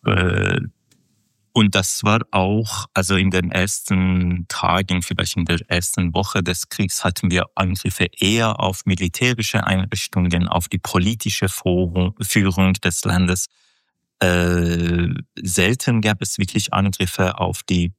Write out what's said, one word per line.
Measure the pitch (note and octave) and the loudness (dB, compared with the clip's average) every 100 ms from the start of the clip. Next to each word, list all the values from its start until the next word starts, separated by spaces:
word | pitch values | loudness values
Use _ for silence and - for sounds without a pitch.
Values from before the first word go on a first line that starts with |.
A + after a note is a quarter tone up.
| - | 0
Äh, | F#2+ F#2 F#2+ F#2+ F#2 - _ _ _ _ _ _ _ _ | 0 0 0 0 -2 -4 _ _ _ _ _ _ _ _
und | B2 G#2 | 2 2
das | F#2+ F#2+ - | 2 0 0
war | G#2+ G#2+ - | 2 2 2
auch, | G2 F#2+ G#2+ A2 - - | 0 2 2 -2 -6 -4
also | - F#2 F#2+ | -2 0 2
in | F#2+ | 4
den | F#2 F2 | 2 0
ersten | F#2 G2 - - F#2+ F#2 F#2 F2+ F2+ E2+ | 0 -2 -4 -2 0 2 2 2 -2 -4
Tagen, | - F2+ F2 G2 F2+ | -4 0 0 0 -2
vielleicht | F2 F2 F2+ - | -2 -2 -2 -2
in | E2+ | 0
der | E2+ - | -2 -2
ersten | F2 F2 - F2+ | -2 -2 -2 0
Woche | E2 G2 G2+ | 0 -2 -2
des | F2+ F2+ - | -2 -4 -6
Kriegs, | - G2 - F#2 | -4 -4 -2 -4
hatten | F2 F#2+ | -2 0
wir | F2+ F2 - | 0 -2 -4
Angriffe | F#2+ F2+ - - F2+ - | -4 -2 -4 -2 -4 0
eher | F#2+ A2+ A2+ - | 0 2 0 0
auf | F#2+ F#2+ - | -2 -2 -2
militärische | F2+ F2+ - B2 A#2 G#2+ G#2+ - | 0 -2 0 0 0 -2 0 2
Einrichtungen, | F#2+ F#2+ - - - F2+ F2 F2 | 0 0 -4 -4 0 2 2 0
auf | F2+ - | 0 -2
die | F#2+ | -4
politische | - F#2 F2+ A2+ - - F#2+ | 0 0 2 0 -4 -2 -2
Foru-, | - - F2+ F2+ F2+ F2+ - | -2 0 2 2 0 -2 -2
Führung | F#2+ - G2 F2+ F#2+ | -2 2 2 2 2
des | F#2 - - - | 2 -2 -2 0
Landes. | F2+ F2+ F#2 - _ _ _ _ _ _ _ | 2 2 0 -4 _ _ _ _ _ _ _
Äh, | F#2 F2 F2 F2 E2+ F2 F2 F2 F2 - - - | 2 4 4 2 2 2 2 2 0 -2 -8 -8
selten | F#2+ F2+ F#2 B2 - A#2 | -4 2 2 2 2 2
gab | G#2+ G#2 | 2 0
es | - - | -4 -2
wirklich | G2 - - | -2 -2 -2
Angriffe | G2 G2 F#2+ F#2 - F#2 F2 | 0 0 0 -4 0 -2 0
auf | F#2 F#2 | -4 -4
die | - F#2 F2 | -2 0 0